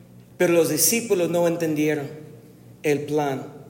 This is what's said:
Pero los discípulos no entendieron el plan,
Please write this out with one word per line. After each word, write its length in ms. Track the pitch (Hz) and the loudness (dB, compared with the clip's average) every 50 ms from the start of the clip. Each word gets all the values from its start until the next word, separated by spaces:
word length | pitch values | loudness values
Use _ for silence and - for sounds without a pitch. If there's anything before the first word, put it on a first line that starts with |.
| - - - - - - - - | -20 -20 -20 -20 -20 -8 -2 0
Pero 140 | 180 180 | 2 4
los 180 | 175 170 160 143 | 4 4 4 4
discípulos 580 | 151 147 - - 233 233 233 - 202 180 170 160 | 2 2 2 2 2 0 0 0 0 0 0 2
no 180 | 165 175 175 170 | 2 2 2 2
entendieron 580 | 170 170 165 160 151 151 151 151 151 151 139 - - - - - - - - - - - - - - - - | 2 0 -2 -2 0 0 0 0 0 -2 -4 -8 -10 -14 -18 -20 -20 -20 -20 -20 -20 -20 -20 -20 -14 -6 -2
el 160 | 151 143 139 | -2 0 -2
plan, 420 | 147 143 147 151 147 139 127 - - - - - - | -2 -2 -2 -2 0 -2 -4 -6 -8 -12 -16 -18 -20